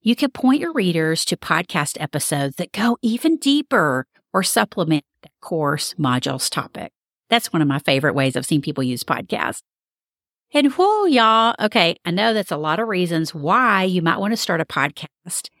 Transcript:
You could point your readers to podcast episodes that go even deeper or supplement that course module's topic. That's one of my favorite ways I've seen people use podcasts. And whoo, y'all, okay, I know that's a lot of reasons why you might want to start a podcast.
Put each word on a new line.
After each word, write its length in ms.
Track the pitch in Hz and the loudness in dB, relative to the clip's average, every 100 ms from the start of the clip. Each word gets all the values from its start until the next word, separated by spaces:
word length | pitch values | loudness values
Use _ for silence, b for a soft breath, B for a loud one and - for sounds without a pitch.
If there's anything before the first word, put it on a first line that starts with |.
You 160 | 220 240 | 2 2
could 180 | 285 | 0
point 260 | - 254 285 | 2 2 2
your 120 | 339 | 0
readers 520 | 320 185 165 160 160 - | 0 0 2 0 0 -2
to 100 | 180 | -4
podcast 640 | - 165 175 170 147 - | -2 -2 0 -2 -4 -4
episodes 560 | 151 147 - 147 139 - | -6 -4 -2 -2 -2 -4
that 160 | 175 | -8
go 240 | - 233 233 | -2 0 0
even 340 | 226 226 320 320 | -2 0 0 2
deeper 720 | 277 285 - 247 156 131 131 _ _ | 2 0 2 2 2 0 -4 _ _
or 100 | 190 | -2
supplement 640 | 190 - 214 - 160 156 - _ | 2 2 0 -2 0 0 -2 _
that 100 | - _ | -20 _
course 540 | - 165 143 143 - - | -6 -2 0 0 -4 -2
module's 500 | 139 123 139 135 - | 0 0 -2 -4 -4
topic. 420 | - 123 - - _ _ _ _ | -4 -8 -12 -14 _ _ _ _
That's 240 | 233 - | -2 0
one 100 | 165 | 0
of 60 | 147 | 2
my 100 | 139 | 0
favorite 360 | - 135 143 | 0 2 2
ways 200 | 143 135 | 2 0
I've 120 | 127 120 | -2 0
seen 160 | 151 | -2
people 200 | 147 135 | -2 -4
use 220 | 127 123 | -4 -4
podcasts. 560 | - 147 - - - - _ _ _ _ _ _ _ _ _ | -4 -6 -4 -4 -4 -6 _ _ _ _ _ _ _ _ _
And 220 | 294 285 | 2 2
whoo, 320 | 262 381 427 392 | 4 2 4 2
y'all, 480 | 254 220 220 226 - | 4 4 4 2 0
okay, 360 | 214 233 170 - | 0 2 2 0
I 60 | - | -4
know 220 | 175 220 | 0 0
that's 180 | 220 190 | 0 -2
a 60 | 151 | -4
lot 240 | 156 165 | -2 -2
of 80 | 226 | -2
reasons 440 | 190 175 165 160 | 0 0 0 -2
why 520 | 160 143 214 254 190 | -4 0 2 4 2
you 180 | 185 180 | 2 2
might 160 | 170 - | 0 0
want 140 | 196 | -2
to 40 | 220 | -4
start 240 | - 170 | -2 -2
a 40 | |
podcast. 840 | 156 - 143 - 160 _ - - - _ | -2 -2 -2 -4 -18 _ -10 -10 -10 _